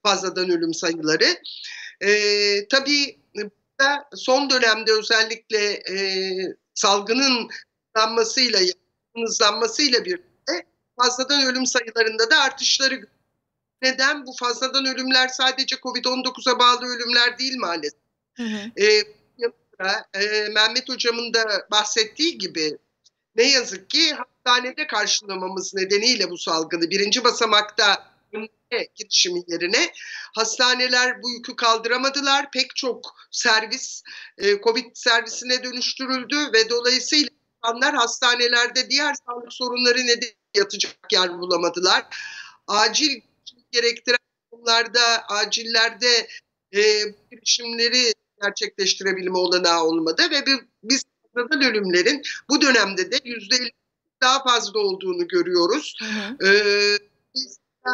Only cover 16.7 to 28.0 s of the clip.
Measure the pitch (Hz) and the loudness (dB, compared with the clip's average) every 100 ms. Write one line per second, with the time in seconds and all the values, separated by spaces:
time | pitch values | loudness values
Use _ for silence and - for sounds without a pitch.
16.7 | 240 247 240 240 240 240 240 262 254 185 | 4 -2 -6 0 2 2 0 -6 -4 -4
17.7 | 170 147 - _ _ _ - 226 214 208 | -4 -6 -10 _ _ _ -8 -6 -6 -8
18.7 | 226 208 214 208 - _ - 240 _ _ | 0 4 4 0 -14 _ -6 -6 _ _
19.7 | _ 190 214 - 196 208 214 214 214 220 | _ -4 -4 -6 -4 -2 0 0 2 2
20.7 | 240 247 240 240 233 233 226 220 190 - | 0 -10 -2 -2 -2 -2 0 0 -2 0
21.7 | 208 208 - 214 - 320 226 190 160 151 | -2 0 -2 -2 -2 -2 -2 -8 -4 -4
22.7 | - _ _ _ _ _ 220 254 269 220 | -6 _ _ _ _ _ 2 4 4 0
23.7 | 190 _ 294 320 285 247 _ 254 247 247 | -10 _ 0 0 0 -10 _ 2 2 0
24.7 | 277 302 220 202 - 208 190 185 190 180 | -6 -4 -2 0 0 -2 -2 -4 -6 -6
25.7 | 190 185 202 233 240 180 175 - 160 160 | -4 0 2 4 2 -2 -4 -2 -2 -2
26.7 | 170 165 196 202 247 240 226 226 208 208 | -2 0 0 0 2 2 2 2 2 2
27.7 | - 208 190 | 0 2 2